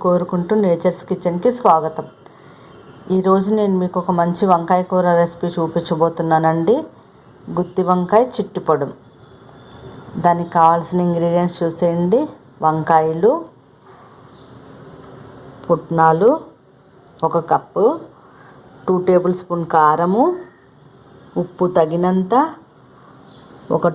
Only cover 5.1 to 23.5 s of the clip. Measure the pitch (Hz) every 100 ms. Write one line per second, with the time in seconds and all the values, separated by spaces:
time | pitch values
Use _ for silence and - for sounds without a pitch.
5.1 | 170 170 - 175 175 165 170 165 160 165
6.1 | 165 165 160 160 165 165 269 311 - _
7.1 | _ - - - 165 180 - 175 180 175
8.1 | 214 254 - 185 175 - 147 139 - -
9.1 | - - - - - - - - - -
10.1 | - 170 170 170 175 165 170 165 180 175
11.1 | 170 170 170 175 175 165 165 175 170 175
12.1 | 233 302 - - - 156 156 151 160 160
13.1 | 160 202 330 - - _ _ - - -
14.1 | - - - - - - - - - -
15.1 | - - - - - - 165 - 165 160
16.1 | 160 214 320 - _ _ _ _ _ -
17.1 | - 160 170 160 147 - - 220 320 -
18.1 | - - - - - - - - 185 185
19.1 | 180 175 180 - 170 165 165 151 156 175
20.1 | 202 311 359 - _ _ _ - - -
21.1 | - - 175 175 - 180 180 156 170 180
22.1 | 185 185 - 320 - - _ - - -
23.1 | - - - -